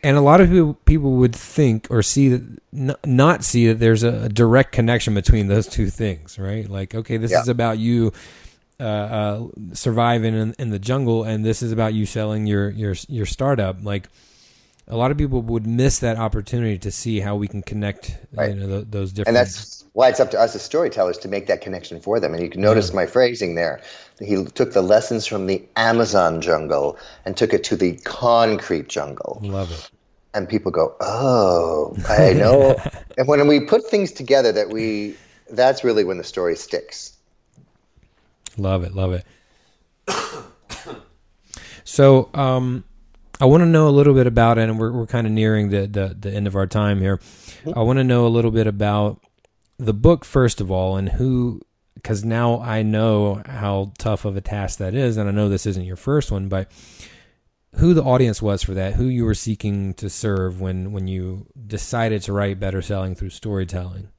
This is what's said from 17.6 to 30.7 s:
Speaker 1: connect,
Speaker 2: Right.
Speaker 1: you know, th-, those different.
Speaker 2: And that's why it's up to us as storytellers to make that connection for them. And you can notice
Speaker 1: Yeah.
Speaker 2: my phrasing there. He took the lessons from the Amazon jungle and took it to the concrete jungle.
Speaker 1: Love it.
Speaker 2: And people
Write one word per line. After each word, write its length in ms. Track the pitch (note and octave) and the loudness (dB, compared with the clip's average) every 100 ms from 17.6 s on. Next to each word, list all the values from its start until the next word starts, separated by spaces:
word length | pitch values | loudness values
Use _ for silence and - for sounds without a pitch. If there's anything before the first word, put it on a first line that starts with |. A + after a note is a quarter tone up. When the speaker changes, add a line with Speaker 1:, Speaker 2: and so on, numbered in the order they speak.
Speaker 1:
connect, 560 | - G#2 G#2 G2 - - - | -8 -6 -6 -6 -12 -14 -14
Speaker 2:
Right. 200 | - - | -6 -4
Speaker 1:
you 20 | G2 | -4
know, 60 | G2 | -6
th-, 180 | G2 G#2+ | -8 -6
those 200 | G#2 F#2+ | -8 -6
different. 180 | F#2+ G2+ | -4 0
Speaker 2:
And 60 | A#2 | 2
that's 480 | A#2+ - - - _ | 0 -4 -16 -20 _
why 160 | G#2 B2+ | 2 2
it's 100 | B2 | 4
up 100 | C3 | 0
to 100 | G2+ | 2
us 140 | A2+ | 0
as 80 | G2+ | -2
storytellers 560 | - D3+ D#3+ G#2+ F#2 F2 | -6 -2 -2 -2 -2 -2
to 100 | G2 | -6
make 200 | G2 G2 | -8 -2
that 140 | F2+ | -4
connection 380 | - F#2 E2+ E2+ | -4 -12 -12 -12
for 200 | - A2 | -4 -2
them. 160 | D#2+ E2+ | -2 -4
And 80 | |
you 60 | E2+ | -6
can 100 | E2 | 0
notice 280 | G#2 A2 F#2+ | 2 2 2
Speaker 1:
Yeah. 80 | F#2+ | -2
Speaker 2:
my 80 | F2 | 0
phrasing 480 | B2 B2 A#2 F#2+ E2+ | 2 2 0 -4 -2
there. 260 | E2+ C2 - - - _ | -4 -4 -14 -20 -20 _
He 260 | G2+ G2 F#2+ | -4 -2 -2
took 280 | - A#2+ | -2 0
the 100 | G2+ | 2
lessons 420 | F#2 G#2+ A2 A#2 - | 4 4 4 -6 -4
from 220 | G#2 F#2+ | -6 -2
the 160 | G2 - - | -4 -4 -2
Amazon 640 | A2+ A#2 A2 G2+ E2+ E2 | 2 2 2 2 2 0
jungle 600 | E2 D#2+ D2+ D2 C#2+ - - - - | 0 -2 0 -2 -2 -6 -18 -16 -12
and 100 | G2 | -2
took 160 | A2+ | 0
it 120 | G2 | 0
to 120 | - F#2 | -2 -2
the 180 | F#2 E2+ | -2 -2
concrete 840 | - - B2 A#2 A2+ G#2+ - E2+ C2+ | -10 -4 2 4 2 0 -4 -6 -4
jungle. 520 | - D2 C2 - - | -8 -8 -10 -12 -12
Speaker 1:
Love 300 | G2+ F#2+ F#2 | -8 -8 -8
it. 180 | E2 - _ _ _ _ G#2+ | -10 -16 _ _ _ _ -10
Speaker 2:
And 120 | F#2 | -4
people 220 | A2 F#2+ | -4 -2